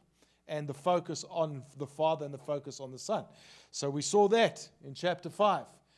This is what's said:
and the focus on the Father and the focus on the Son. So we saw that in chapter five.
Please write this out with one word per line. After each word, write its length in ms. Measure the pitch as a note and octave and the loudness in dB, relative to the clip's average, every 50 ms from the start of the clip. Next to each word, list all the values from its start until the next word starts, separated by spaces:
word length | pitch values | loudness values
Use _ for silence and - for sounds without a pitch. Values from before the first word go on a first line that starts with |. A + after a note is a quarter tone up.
| _ _ _ _ _ _ _ _ _ | _ _ _ _ _ _ _ _ _
and 200 | - D#3 D3+ D3 | -8 -8 -6 -6
the 60 | C#3+ C3+ | -6 -8
focus 520 | C#3 - F3+ F3+ F3 E3+ - D#3 - - - | -2 2 2 2 2 0 -4 -8 -10 -10 -8
on 320 | F3+ E3+ D#3+ D#3 D3 C3+ A#2 - - | -4 -2 -2 -2 -4 -10 -14 -14 -10
the 100 | C3+ C#3+ | -10 -10
Father 380 | C#3 - - D#3 D#3+ D#3+ D3 D3 | -8 -2 0 2 2 2 0 -2
and 80 | C#3+ C#3+ | -10 -10
the 40 | |
focus 420 | C3 - - D3 C#3+ C3+ C#3+ - - | -10 -6 -6 -6 -6 -6 -10 -14 -12
on 120 | C3+ B2+ | -14 -14
the 80 | C3 A#2+ | -14 -12
Son. 260 | - - A3 E3+ A2 - - - - - - - - _ | -4 -4 -4 -4 -4 -8 -16 -20 -20 -20 -20 -20 -20 _
So 180 | - - C#3+ C#3+ | -8 -4 -4 -2
we 140 | C#3 D3 C#3+ | -2 -2 -2
saw 240 | - - G#3 G#3 | 2 6 6 6
that 420 | G3 G#3+ A#3 A3+ D#3+ D#3+ - - - _ _ - | 6 6 6 4 4 2 -2 -16 -18 _ _ -16
in 80 | C#3 C3 | -16 -10
chapter 380 | - - F3+ E3+ F3 - D#3+ | -2 -2 -2 -2 -2 -6 -8
five. 340 | - - G#3 G#3 F#3 C#3+ A#2 - - _ _ _ _ | 0 2 4 4 4 2 -2 -8 -18 _ _ _ _